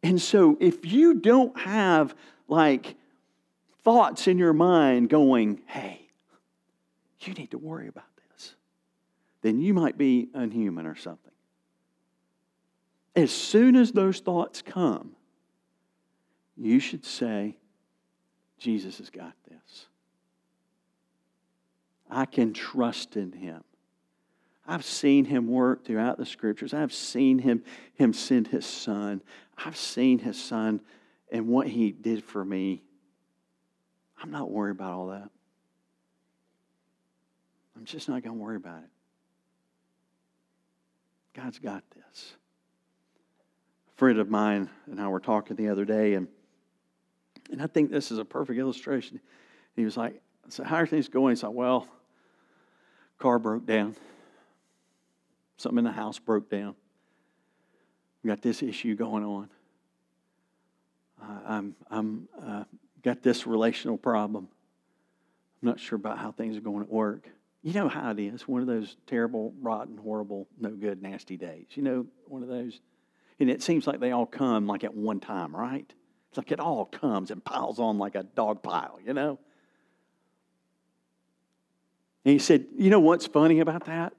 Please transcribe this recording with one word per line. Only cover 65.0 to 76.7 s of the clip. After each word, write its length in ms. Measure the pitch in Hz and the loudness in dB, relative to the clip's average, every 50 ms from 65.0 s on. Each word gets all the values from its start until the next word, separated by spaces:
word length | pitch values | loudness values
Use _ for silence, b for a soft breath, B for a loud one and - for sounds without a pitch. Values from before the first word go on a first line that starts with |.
| _ _ _ _ _ _ _ _ _ _ _ _ - | _ _ _ _ _ _ _ _ _ _ _ _ -4
I'm 60 | 120 | -4
not 100 | - - | -4 -4
sure 160 | - - 117 | -8 -8 -8
about 220 | 107 98 110 113 107 | -8 -6 -8 -10 -8
how 140 | 104 104 107 | -10 -12 -10
things 240 | - 113 113 110 | -8 -8 -8 -8
are 40 | 104 | -8
going 220 | 110 110 101 101 104 | -8 -8 -8 -8 -8
at 60 | 104 | -4
work." 400 | 110 110 107 104 101 - _ - - _ _ _ _ _ _ | -2 -2 0 0 -2 -6 _ -20 -20 _ _ _ _ _ _
You 100 | 156 175 | -4 -2
know 160 | 202 202 143 | -2 -2 -2
how 220 | - 151 147 120 | -4 -4 -6 -6
it 80 | 107 104 | -6 -6
is. 280 | 104 101 117 117 - - | -6 -8 -8 -12 -8 -6
One 120 | 135 123 | -4 -4
of 60 | 127 | -2
those 300 | 127 120 113 107 98 - _ _ | -2 -2 -4 -4 -8 -14 _ _
terrible, 480 | - 131 117 117 117 120 113 107 117 - 139 131 | -6 -2 -2 -2 -2 -2 -6 -8 -8 -10 -8 -6
rotten, 340 | 117 113 107 120 - 113 | -6 -6 -6 -6 -12 -16
horrible, 520 | 107 104 110 107 107 107 101 107 98 98 _ _ - | -14 -10 -8 -8 -8 -8 -8 -10 -12 -12 _ _ -10
no 120 | 113 104 | -10 -10
good, 300 | 107 98 101 104 98 92 | -10 -6 -6 -6 -6 -6
nasty 380 | 95 98 98 85 - - 95 82 | -10 -14 -14 -14 -14 -14 -14 -12
days. 280 | 85 87 80 80 - _ | -12 -14 -14 -16 -20 _
You 120 | - 143 143 | -10 -6 -4
know, 240 | 135 131 127 123 110 _ _ _ | -2 -2 -4 -6 -8 _ _ _
one 160 | - 139 131 120 | -18 -14 -14 -12
of 60 | 127 | -10
those. 320 | 127 123 120 123 110 - _ _ _ _ _ _ _ _ _ _ _ _ | -10 -10 -10 -10 -12 -16 _ _ _ _ _ _ _ _ _ _ _ _
And 80 | 143 127 | 2 2
it 140 | 127 - - | 2 0 0
seems 240 | - 170 156 127 | 2 2 2 2
like 140 | 151 135 - | 0 -2 -2
they 100 | 123 123 | -2 0
all 160 | 123 123 120 | 0 0 -2
come, 400 | 113 - - 139 127 117 110 104 | -2 -2 -2 0 2 2 2 0
like, 180 | 101 101 95 - | 0 -4 -4 -6
at 100 | 104 - | -8 -8
one 240 | 107 104 107 107 98 | -6 -4 -4 -4 -6
time, 380 | - - 110 92 87 76 76 | -8 -8 -8 -8 -8 -8 -8
right? 340 | 87 113 123 131 139 - _ - _ _ _ _ _ _ _ | -8 -8 -6 -8 -10 -12 _ -20 _ _ _ _ _ _ _
It's 80 | _ | _
like 160 | 135 127 - - | -12 -6 -6 -6
it 80 | - | -4
all 240 | 147 165 | -2 -4